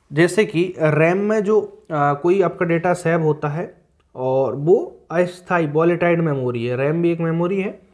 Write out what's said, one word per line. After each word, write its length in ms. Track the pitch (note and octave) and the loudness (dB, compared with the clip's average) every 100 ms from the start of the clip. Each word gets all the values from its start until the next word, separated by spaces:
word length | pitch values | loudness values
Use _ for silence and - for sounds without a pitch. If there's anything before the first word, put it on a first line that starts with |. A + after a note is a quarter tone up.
| - | -6
जैसे 320 | C#3+ F3 F3+ | 0 2 2
कि 300 | G#3+ D#3 F3+ - | 0 0 -2 0
रैम 400 | D#3 D3 E3 F#3+ | 0 4 2 2
में 260 | G#3 A3 | 0 0
जो, 160 | G3 G#3+ G3+ - - | 2 0 0 -8 -8
अ, 240 | D#3 C#3+ | -2 0
कोई 280 | C#3+ F3 G3 | 0 0 2
आपका 240 | E3+ F3 F3 | 2 0 -2
डेटा 280 | E3+ F3+ | 0 0
सेव 260 | F3 E3 E3+ | 0 0 0
होता 280 | D#3 D3 D3 | 0 -2 -4
है, 260 | D3+ G#3+ - _ _ _ - | -6 -8 -14 _ _ _ -6
और 380 | C3 C3+ B2+ | -2 0 0
वो 440 | C3 D3+ A3+ - - - | 0 2 2 2 -12 -6
अस्थायी 560 | E3 F3+ - - F3 D3+ | -2 -2 -4 -4 -2 0
वोलेटाइल 540 | D3+ E3+ E3+ F3 E3+ | 2 2 2 2 2
मेमोरी 460 | E3 C#3 B2 B2 A#2+ | 0 0 -2 -2 -4
है। 100 | B2 | -2
रैम 260 | C#3 E3 | -2 0
भी 100 | E3+ | 0
एक 80 | E3 | 0
मेमोरी 400 | E3 E3 F3 G3 | -2 -2 -2 -2
है, 220 | F#3+ - _ | -6 -8 _